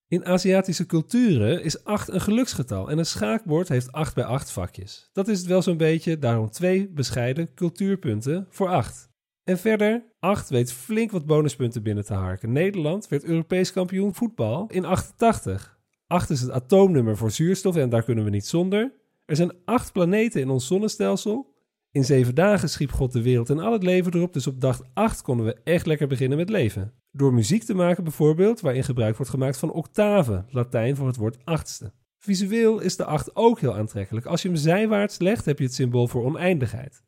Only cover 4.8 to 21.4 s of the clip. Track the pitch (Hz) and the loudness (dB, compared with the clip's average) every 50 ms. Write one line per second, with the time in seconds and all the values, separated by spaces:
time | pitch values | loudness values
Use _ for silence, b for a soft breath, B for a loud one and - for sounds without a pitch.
4.8 | 95 - - - _ _ - 190 196 220 214 180 180 175 180 190 170 196 170 156 | -16 -16 -16 -20 _ _ -4 -4 -2 0 -2 -2 0 0 2 2 2 2 0 2
5.8 | 165 156 160 160 - 185 165 156 135 117 117 113 110 107 - - 175 180 185 190 | 2 2 2 0 0 -2 -4 0 0 0 0 0 0 -2 -4 -2 0 2 2 2
6.8 | 196 196 175 143 127 - - 131 120 127 131 165 170 - _ - 180 170 - - | 0 -2 -4 -4 -4 -4 -2 -2 -2 -2 -2 -4 -4 -6 _ -4 -4 -4 -2 -2
7.8 | 196 196 196 190 - 151 110 107 113 135 156 185 196 - - - 196 185 240 147 | -2 -2 -2 -2 -2 -2 -4 -2 -2 -4 -4 -4 -6 -8 -4 -4 -2 2 2 0
8.8 | 110 - - - - _ _ _ _ _ _ _ - - 185 175 - 220 220 208 | 0 0 -6 -16 -20 _ _ _ _ _ _ _ -4 -2 -2 0 2 0 2 2
9.8 | 208 208 220 240 233 _ _ - - 185 202 196 - - 135 120 120 127 - - | 2 2 2 0 -4 _ _ -4 0 0 0 0 -2 -2 0 0 0 0 -4 -12
10.8 | - - 214 220 226 214 202 180 143 151 156 151 151 143 - - 131 117 117 120 | -8 -4 -2 -2 -2 -2 -2 -4 0 2 2 2 2 0 -2 -2 -4 -4 -4 -4
11.8 | 104 110 104 104 101 - 104 95 95 92 92 - - 113 123 143 175 196 202 190 | -4 -2 -2 -2 -4 -4 -4 -4 -2 -4 -6 -6 -4 -2 0 0 0 0 -2 -2
12.8 | 151 147 175 208 220 - - 143 147 - 165 165 160 - 185 180 190 - - 185 | -2 -2 -4 -4 -6 -4 -6 -4 -2 -2 -2 -2 0 0 0 0 0 0 0 -4
13.8 | 185 175 196 185 196 208 185 - 240 220 - - 113 107 113 156 208 214 - 185 | -4 -2 -2 -2 -2 -2 -2 -2 -4 -4 -2 -2 -2 -2 -2 -2 -4 -4 -4 -4
14.8 | 180 151 190 - - - - - 226 233 - - - - 92 95 - - _ _ | -2 0 -2 -2 -2 -6 -2 2 2 2 2 2 -2 -6 -6 -6 -8 -12 _ _
15.8 | _ _ _ _ _ - 170 180 - - 156 127 123 127 123 127 123 - 202 190 | _ _ _ _ _ -2 0 0 0 0 -2 -2 -2 -2 -2 -4 0 4 6 8
16.8 | 196 190 170 135 117 110 107 101 113 110 104 - 160 175 190 185 - 190 175 165 | 8 8 6 4 4 2 0 0 -2 -2 0 0 0 0 0 0 0 0 2 2
17.8 | 135 123 120 113 113 - 120 113 107 104 101 101 - - - 165 180 190 202 208 | 2 2 2 0 2 2 0 0 0 0 -2 -2 -4 -2 -2 0 0 0 0 0
18.8 | 226 269 - _ _ _ _ _ _ - 156 143 175 175 - - - - 226 254 | -2 -2 -6 _ _ _ _ _ _ -4 0 0 0 0 -2 -8 -6 0 0 0
19.8 | - - - 190 175 170 196 214 226 240 - 170 131 131 135 127 123 - 175 196 | 0 0 0 0 2 2 4 2 2 0 0 -2 -2 0 0 -2 0 0 0 0
20.8 | 214 208 - - 202 196 196 185 - 214 208 262 | 0 -2 -2 -2 -2 0 0 -2 -2 -4 -4 -4